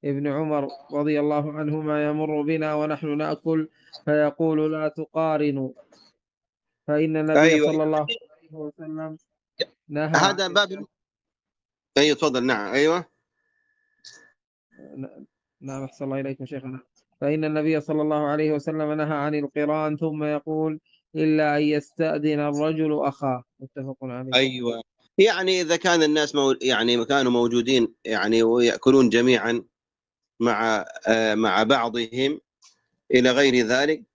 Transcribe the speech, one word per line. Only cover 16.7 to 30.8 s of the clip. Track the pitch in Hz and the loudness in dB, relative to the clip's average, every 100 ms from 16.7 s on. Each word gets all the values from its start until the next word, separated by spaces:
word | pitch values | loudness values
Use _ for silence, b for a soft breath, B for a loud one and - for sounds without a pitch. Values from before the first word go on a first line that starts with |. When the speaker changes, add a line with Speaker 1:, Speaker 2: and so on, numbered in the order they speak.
| 127 _ _ _ _ | -14 _ _ _ _
Speaker 1:
فإن | 143 151 | -2 -2
النبي | 156 151 151 156 | -2 0 0 0
صلى | 147 156 | -2 -2
الله | 151 151 147 | 0 0 0
عليه | 151 156 | 0 0
وسلم | 151 143 156 151 | 0 -2 -4 -4
نهى | 151 151 151 | -2 -2 -2
عن | 147 | -2
القران، | 151 143 - 147 151 156 151 | -2 -4 -2 -2 0 -2 -2
ثم | 160 151 | -4 -4
يقول: | 151 151 151 156 156 156 _ _ _ | -2 -4 -4 -2 -2 -4 _ _ _
"إلا | 160 156 156 151 147 | -2 0 2 2 2
أن | |
يستأذن | 151 147 147 - 160 151 151 147 | 2 0 -4 -4 -2 0 0 0
الرجل | 147 143 156 156 156 151 | -2 -2 -2 0 0 0
أخاه." | 143 135 143 127 - _ | -2 -2 -4 -4 -8 _
متفق | 135 - 135 131 | -18 -14 -12 -12
عليه. | 131 123 131 | -12 -10 -2
Speaker 2:
أيوة. | 127 135 127 120 117 113 _ _ - | 2 2 -2 -6 -6 -12 _ _ 4
يعني | 196 185 185 185 | 4 4 0 0
إذا | 165 170 | 2 0
كان | 185 170 | 2 4
الناس | 156 151 147 | 4 4 0
مو-، | 143 139 - | 2 2 2
يعني | 127 117 117 120 | 0 0 2 2
كانوا | 113 139 127 | 2 2 2
موجودين، | 123 120 120 117 131 113 _ | 2 2 0 2 2 0 _
يعني، | - 107 101 113 | -6 -4 0 2
ويأكلون | 113 120 120 - - 135 123 | 4 4 2 2 4 6 6
جميعًا | 110 123 120 107 117 - _ _ _ _ _ _ _ | 4 4 2 2 -4 -6 _ _ _ _ _ _ _
مع، | 117 107 113 110 | -2 0 0 -2